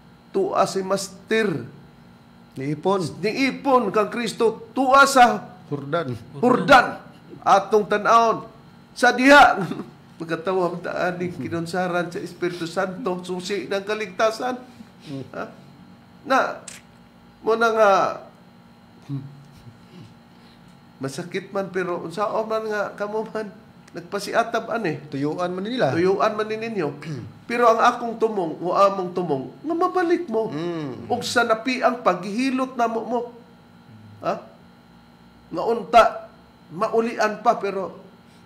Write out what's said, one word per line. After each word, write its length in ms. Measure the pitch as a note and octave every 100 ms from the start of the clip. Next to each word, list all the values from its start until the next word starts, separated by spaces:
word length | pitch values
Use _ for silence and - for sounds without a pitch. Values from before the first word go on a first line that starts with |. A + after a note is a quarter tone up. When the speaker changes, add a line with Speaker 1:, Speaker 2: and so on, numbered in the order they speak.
| - - - G3
Speaker 1:
tuwa 260 | F#3+ - F#3+
si 160 | G3
Master. 800 | F#3 F#3+ - - - A3 G#3 C#3 A2+ - - - - - - - -
Speaker 2:
Niipon. 640 | - C3+ D3+ F3+ G3 D3+ C#3
Speaker 1:
Niipon 680 | G3+ G#3+ C4+ B3 C#4 B3+ G#3
kang 220 | G#3+ G3+
Kristo, 580 | A#3 A3+ - A3+ A3+ - -
tuwa 320 | C4 C4+ C4+
sa 500 | C4+ A#3+ G#3+ - - -
Speaker 2:
Hordan. 400 | C#3+ C#3+ E3 D3 A#2 - -
Speaker 1:
Hordan. 640 | B3 - F3+ C4 - - - - - -
Atong 480 | - F#3+ F#3+ G#3+ G3
tan-awon. 580 | G#3 F#3 A#3 A3+ - - - - - -
Sa 160 | - B3
diha, 480 | A#3 C4 C#4+ B3 - E3 F#3
<laughs> 380 | - - - -
magkatawa 500 | E3 E3 F#3+ F#3+ F3
ang 80 | F3
taan 340 | E3+ - F3 F3
ni 140 | F3+
kinunsaran 800 | E3+ A#2+ E3 E3 F#3 F3+ F3 E3+
sa 100 | E3+
Espiritu 460 | - - F3 F3 E3
Santo, 560 | F#3+ F#3+ F3+ F#3+ F3+ F3+
susi 400 | F#3 F#3 G3+ -
ng 160 | G3
kaligtasan. 800 | G3 G#3+ G#3 F3+ A3 A3 B3+ B3+ - - - - D#3+ C3+ -
Ha? 100 | - A3 - - - - - - -
Na, 400 | - C4 F3+ - - - - - - - - -
mo 160 | - A3+
na 100 | A#3
nga, 180 | A3 G#3 F#3 B2+ - - - - - - - - - - C#3 - - - - A#2+ - - - - - - - - - - - - -
masakit 480 | C3+ D#3 F3 F#3+ F#3
man, 160 | G3 G3
pero 320 | F#3 F3 F3
unsa 240 | E3+ F3 G#3 G3+ A3
man 160 | A3 A3
nga, 260 | G#3 F#3+ -
kamo 320 | G#3 G#3+ A3
man, 240 | A3 G#3+ - - - -
Nagpasiatab 800 | E3+ E3+ G3 G3 G#3+ A3+ A3+ A3
ani. 240 | A3+ F#3+ C#3 -
Speaker 2:
Tuyuan 480 | C#3 D3 E3+ F3+
man 80 | F3+
nila. 320 | G3+ B3+ D3+
Speaker 1:
Tuyuan 400 | E3 F3+ G3 G#3+
man 160 | G#3+ G#3+
ni 80 | G#3+
ninyo. 300 | A3+ G#3 C#3+ - D#3+ C3+
<clears throat> 300 | G2+ - -
Pero 220 | A#3 A#3+
ang 80 | A3+
akong 400 | A#3 A#3+ A#3 A3
tumong, 400 | A3+ G#3 E3 C#3+
o 160 | E3+
among 400 | F#3 G3 G3 F3+
tumong, 400 | F#3+ F3 C3+ B2 -
nga 120 | D4+ E4+
mabalik 500 | F4+ F#4 E4+ F4 -
mo. 240 | A3 A3
Speaker 2:
Mm. 560 | D3 F3 E3 C3+ A2 -
Speaker 1:
Og 160 | A#3+
sa 240 | - B3 A#3
napiang 560 | A3 C4 B3+ B3 A#3+
paghihilot 720 | F#3+ F3+ G3+ G#3 C4+ B3+ C4
namo 260 | A#3 A#3 A3+
mo. 160 | - A#3+ - - - - - - - - - -
Ha? 160 | D#3+ G#3+ - - - - - - - - - - -
Nga 80 | E3
unta, 420 | G3+ A#3 G3 A#3 G#3 - - - - - -
maulian 640 | D#3 A3 A3+ A#3 A3+ G#3+ G#3
pa, 200 | A#3+ G#3+
pero 420 | G3 G3 F#3 - - - - -